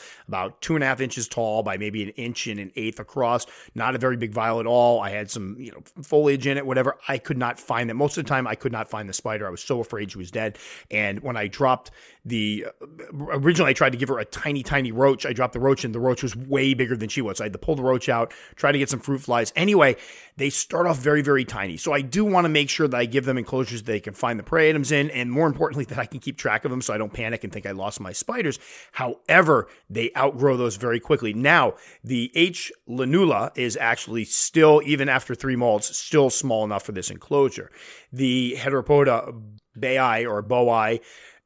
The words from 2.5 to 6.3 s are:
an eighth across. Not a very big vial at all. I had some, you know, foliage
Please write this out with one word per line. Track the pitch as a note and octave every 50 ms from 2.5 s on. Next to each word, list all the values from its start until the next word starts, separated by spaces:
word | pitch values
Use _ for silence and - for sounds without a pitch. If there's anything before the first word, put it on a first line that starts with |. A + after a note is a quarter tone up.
| G#2+ G#2
an | G2+ F#2 -
eighth | - A2 A2+ A2+ -
across. | G#2+ - - C3+ B2 A#2 A#2+ A#2 - - - - - - -
Not | A#2 A2+ B2 C3
a | A#2+
very | B2 C3 B2+
big | A#2 A#2+ A2 G#2
vial | A2 A2 A2+ A2+ A#2
at | A2
all. | A#2 A#2+ B2 A#2+ A#2+ A#2+ A2+
I | G2+ G2
had | G2+ G#2+ G#2 G2
some, | - A2+ G2 F#2+ G#2 A#2+
you | C3 A2+ -
know, | - - - - - C#3+
foliage | - D#3 D3+ D3+ C#3+